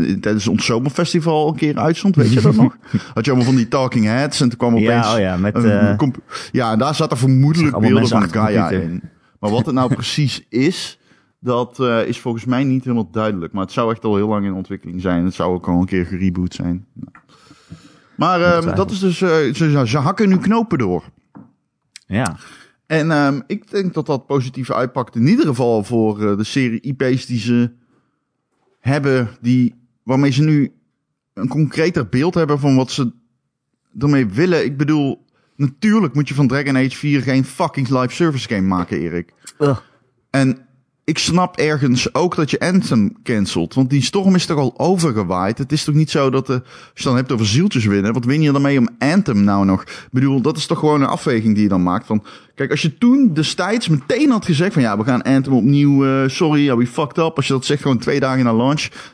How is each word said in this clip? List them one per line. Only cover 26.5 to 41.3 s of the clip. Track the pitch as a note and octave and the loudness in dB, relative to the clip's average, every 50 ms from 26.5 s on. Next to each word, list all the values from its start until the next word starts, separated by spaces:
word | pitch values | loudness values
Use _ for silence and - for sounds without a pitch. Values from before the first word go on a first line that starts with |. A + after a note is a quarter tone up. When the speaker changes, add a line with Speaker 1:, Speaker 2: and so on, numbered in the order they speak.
| - C#3 C3 A#2+ A2+ A2 - | -2 -2 -2 0 -2 -4 -6
Speaker 1:
I | C#3 C#3 | -6 -4
P's | B2+ C#3 B2+ B2+ B2+ - | -2 0 0 0 -2 -2
die | - B2 A#2 | -4 -6 -4
ze | G2+ A#2+ A#2+ A#2+ A#2+ A#2+ A#2+ _ _ _ _ _ _ _ _ _ _ _ _ _ _ _ _ _ _ _ _ _ | -2 0 2 2 2 0 -4 _ _ _ _ _ _ _ _ _ _ _ _ _ _ _ _ _ _ _ _ _
hebben, | - A#2+ C#3 D3 C#3 C#3 C3 C3 A#2+ G#2+ - - | -4 -2 -2 -2 0 0 0 0 0 -2 -6 -6
die, | - A#2+ B2 B2+ B2 A#2 - _ _ _ _ _ - | -2 0 2 2 2 0 -2 _ _ _ _ _ -6
waarmee | - C3 C3 C#3+ C#3 | -2 0 2 2 2
ze | B2+ C3+ D3+ | 2 2 2
nu | D#3 D3+ D3 C3+ - - _ _ _ _ _ _ _ _ _ _ _ - | 2 2 2 0 -2 -4 _ _ _ _ _ _ _ _ _ _ _ -12
een | - G2 B2+ | -8 -6 -4
concreter | B2 D3 D#3 C3 - - D#3+ F3 F3 E3 B2+ F2+ | -2 0 -2 -2 0 -2 -2 0 0 -2 -4 -2
beeld | - B2 D3 F3+ F3 | -2 -2 0 0 0
hebben | F3 D#3+ C#3+ D3 C#3 | 0 0 0 0 0
van | C3+ C#3+ C3+ | 2 2 4
wat | C3 C3 B2+ | 2 2 0
ze | - - C3+ A#2 - _ _ _ _ _ _ _ _ _ _ _ _ _ _ _ - - | -2 -2 -2 -2 -4 _ _ _ _ _ _ _ _ _ _ _ _ _ _ _ -10 -4
ermee | C3 D3 D3 C3+ B2+ | 0 0 2 2 2
willen. | G#2 F2+ A#2 E3+ F#3+ F3 D#3 F2+ | 0 0 0 0 2 2 0 0
Ik | A#2 C#3 | -2 -2
bedoel, | C3+ D3+ C#3+ D#3 D3+ C#3+ C3+ - - _ _ _ _ _ _ _ | -2 -2 0 0 0 0 -2 -4 -6 _ _ _ _ _ _ _
natuurlijk | - C#3+ C3 - - - G#3+ G#3 A3+ G3 C#3+ B2 | -2 -2 -2 -2 -2 0 2 2 2 2 0 0
moet | D3 D3 B2+ | -2 -2 -2
je | C#3 | 0
van | C3+ D3 A#2+ | 0 0 2
Dragon | B2 C#3 C#3+ C#3 C3+ | 2 0 -2 0 0
Age | C3 C3 C3 C3 | 0 0 -2 -4
vier | - - D3 C#3+ C#3 A#2 | -4 -2 0 0 0 0
geen | C3+ C3 C3+ C3 | 0 0 0 0
fucking | C3 - - F#3 D#3 - - C3+ A#2+ | -2 -2 -4 -4 -4 -2 -4 -2 0
live | C3+ B2+ B2+ B2 - | 0 0 0 -2 -2
service | - F3 E3 C#3+ C3 - - | -2 -2 0 -2 -2 -6 -4
game | A#2 G2 F#2 | -2 -2 0
maken, | F#2+ F#2 F2+ F2 - G#2 D#2 | 0 0 -2 -2 -4 -4 -4
Erik. | D#2+ E2 E2+ E2+ F2 _ _ _ - - - - | -4 -4 -4 -6 -8 _ _ _ -20 -16 -6 -2
Speaker 2:
Ugh. | D3 C#3+ C3 G#2+ - _ _ _ _ _ _ _ _ _ | 0 0 0 -2 -6 _ _ _ _ _ _ _ _ _
Speaker 1:
En | - C#3 C3+ C3 B2 - - _ _ _ _ _ _ _ - | -2 0 0 0 0 -2 -8 _ _ _ _ _ _ _ -6
ik | - F3 - | -6 -4 -4
snap | - - | -2 0